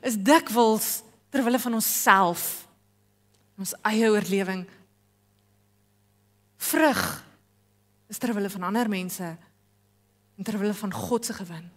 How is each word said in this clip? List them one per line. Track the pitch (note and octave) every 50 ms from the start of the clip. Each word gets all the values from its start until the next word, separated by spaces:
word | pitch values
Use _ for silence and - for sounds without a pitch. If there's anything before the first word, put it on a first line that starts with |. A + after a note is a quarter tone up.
| -
is | B3+ A#3 G#3
dikwels | F#3+ A3+ D4 E4 D#4+ - G#3 A#3+ A#3+ A3 A3 G#3+ - - - - - - _ _ _ _
ter | - C4+ B3+ A#3
wille | A#3+ B3+ -
van | B3 A#3 A3+
onsself, | G#3+ - - - - - F#3+ F#3+ G3 E3+ F3 E3 - - - - - _ _ _ _ _ _ _ _ _ _ _ _ _ _ _ _ _ _
ons | - F#3+ - - - _ G#3+
eie | G#3+ G#3+ A3+ A3
oorlewing. | G#3+ G#3 G3 E3+ F#3+ G3 G3 F3+ F#3+ F#3 F3+ - - - _ _ _ _ _ _ _ _ _ _ _ _ _ _ _ _ _ _ _ _ _ _ _ _ _ _ _ _ _ _ _ _ _ _ _ _
Vrug | - - - D#4+ D#4 D4+ A#3+ - F#3 D#3+ - - - - _ _ _ _ _ _ _ _ _ _ _ _ _ _ _ _
is | G#3+ -
ter | - A#3+ A#3
wille | G#3 G3+ G3
van | G3+ G3 F3+ F3+
ander | G3+ A#3 B3 A3
mense | G#3 F#3 F#3 F#3 F3 - F#3 E3+ E3 E3 _ _ _ _ _ _ _ _ _ _ _ _ _ _ _ _ _ _ _
en | - F#3+
ter | - A3 G#3
wille | G3 G#3 G#3
van | G3 - G3 F3+
God | - - F3 A#3+ A#3 A#3
se | - G#3+
gewin. | - G3 F3 E3+ D#3+ E3+ F3 _